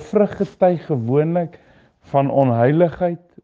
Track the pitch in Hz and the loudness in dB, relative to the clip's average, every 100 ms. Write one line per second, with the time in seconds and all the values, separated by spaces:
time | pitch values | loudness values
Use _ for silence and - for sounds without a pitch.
0 | - 208 202 - 196 - 185 170 - 143 | 0 0 0 -2 -6 0 0 0 -4 -4
1 | 113 139 156 175 160 - _ _ _ _ | 0 0 0 -2 -4 -10 _ _ _ _
2 | - 143 139 139 135 117 120 156 175 - | -4 -2 0 2 2 2 2 2 0 0
3 | 180 170 _ - | -4 -6 _ -20